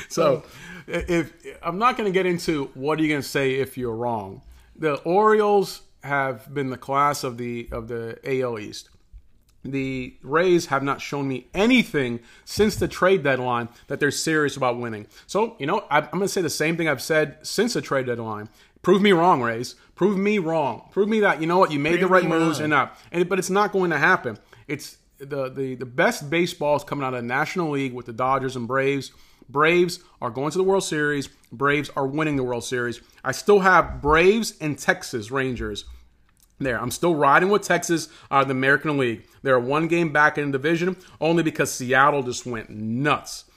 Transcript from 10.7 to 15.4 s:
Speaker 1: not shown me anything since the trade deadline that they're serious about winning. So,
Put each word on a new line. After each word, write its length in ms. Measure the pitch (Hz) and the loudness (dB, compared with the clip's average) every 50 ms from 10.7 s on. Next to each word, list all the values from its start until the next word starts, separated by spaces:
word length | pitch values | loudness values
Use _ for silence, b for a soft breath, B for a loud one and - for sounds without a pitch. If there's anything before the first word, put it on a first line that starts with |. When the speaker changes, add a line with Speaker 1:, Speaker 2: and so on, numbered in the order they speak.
| 135 135 135 | -2 0 0
Speaker 1:
not 160 | 143 135 - | 0 -4 -4
shown 260 | - - 147 143 139 | -6 -6 -6 -4 -4
me 200 | 135 131 123 - _ - | -4 -4 -6 -8 _ 0
anything 640 | 175 202 233 262 240 190 - - 147 131 120 120 117 b b b b b | 2 4 6 6 4 4 2 0 0 0 0 -4 -6 b b b b b
since 320 | b - - 208 214 - | b 0 2 2 2 2
the 120 | - 185 160 | -2 -4 -4
trade 340 | - - 180 185 196 180 143 | 0 2 4 4 4 4 2
deadline 460 | 143 131 127 127 123 120 117 120 113 b b b | 2 0 0 0 -2 -2 -4 -4 -6 b b b
that 120 | b 143 131 | b -4 -2
they're 100 | 147 143 | 0 0
serious 460 | 135 - - 160 160 156 147 143 147 | 0 -2 -2 0 2 2 2 0 0
about 200 | 139 131 123 120 | -2 -2 -2 -2
winning. 300 | 120 120 117 110 104 104 - B B B | -2 -4 -8 -8 -10 -12 -16 B B B
So, 300 | B - 190 | B -2 -2